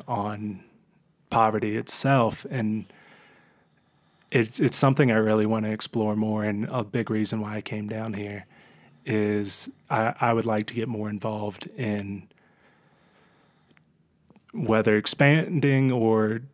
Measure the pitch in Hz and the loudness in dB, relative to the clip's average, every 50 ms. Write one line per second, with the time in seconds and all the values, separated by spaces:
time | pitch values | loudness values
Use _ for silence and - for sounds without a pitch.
0 | - - 123 107 101 104 107 104 107 107 98 92 - - _ _ _ _ _ _ | -8 -6 -4 -4 -4 -4 -6 -6 -8 -8 -10 -10 -14 -20 _ _ _ _ _ _
1 | _ _ _ _ _ _ - 120 113 110 110 107 - 107 107 117 120 - - - | _ _ _ _ _ _ 2 4 4 4 4 2 -2 -2 -4 -4 -4 -4 -4 0
2 | - 135 139 131 117 110 - - - - - 127 110 107 107 110 98 - - - | 2 4 4 4 4 2 0 -4 -8 -6 -4 -2 -2 -2 -2 -4 -6 -10 -18 -20
3 | - - - - - _ _ _ _ _ _ _ _ _ _ _ _ _ _ _ | -20 -20 -20 -20 -20 _ _ _ _ _ _ _ _ _ _ _ _ _ _ _
4 | _ _ _ _ _ _ - 123 113 110 - - 165 120 - - - 135 131 - | _ _ _ _ _ _ 0 2 2 2 0 0 0 2 2 4 4 4 4 4
5 | 147 123 110 110 110 110 110 110 107 107 113 110 110 107 110 107 - - - 117 | 4 4 4 4 4 4 4 4 2 2 0 0 -2 -2 -4 -4 -6 -4 -2 -2
6 | 107 107 107 107 107 107 107 107 104 107 101 104 110 - - 127 107 104 - 120 | 0 0 0 0 0 0 0 -2 -2 -2 -2 -2 -4 -4 -4 -6 -6 -2 -4 -4
7 | 110 - 110 107 107 101 113 110 107 104 107 107 101 - 113 107 104 104 113 110 | -2 -2 -2 -2 -2 -2 -2 -6 -6 -6 -8 -8 -8 -8 -8 -8 -8 -6 -6 -6
8 | 110 113 104 101 104 104 101 101 - - _ - - - _ _ _ _ _ _ | -6 -6 -6 -6 -8 -8 -10 -12 -12 -16 _ -20 -20 -20 _ _ _ _ _ _
9 | _ - 107 107 104 104 104 104 101 98 - - - - - _ _ _ 143 113 | _ -2 0 0 2 2 2 0 -2 -2 -4 -4 -6 -8 -10 _ _ _ -2 0
10 | 110 117 - - 123 117 117 113 107 117 107 107 104 - - 117 113 127 117 104 | 0 0 0 0 0 2 2 2 0 0 0 -2 -2 -4 -4 -6 -4 -4 -4 -6
11 | 107 104 104 98 - 113 107 107 104 104 101 - - - - - 123 107 104 104 | -4 -6 -6 -4 -6 -6 -4 -4 -6 -8 -8 -10 -14 -14 -8 -6 -4 -2 -2 -2
12 | 101 101 101 95 - - _ _ _ _ _ _ _ _ _ _ _ _ _ _ | -4 -6 -10 -10 -12 -18 _ _ _ _ _ _ _ _ _ _ _ _ _ _
13 | _ _ _ _ _ _ _ _ _ _ _ _ _ _ _ _ _ _ _ _ | _ _ _ _ _ _ _ _ _ _ _ _ _ _ _ _ _ _ _ _
14 | _ _ _ _ _ _ - _ _ _ - 226 147 110 110 110 110 110 107 107 | _ _ _ _ _ _ -20 _ _ _ -8 -6 -2 2 2 4 4 4 4 4
15 | 104 - - - 143 143 147 160 - - 175 147 135 139 135 135 135 131 123 123 | 2 0 2 4 6 6 6 4 2 0 0 0 2 2 2 4 2 2 2 2
16 | 113 113 110 110 107 107 113 117 131 - | 2 2 4 2 2 0 -2 -4 -8 -12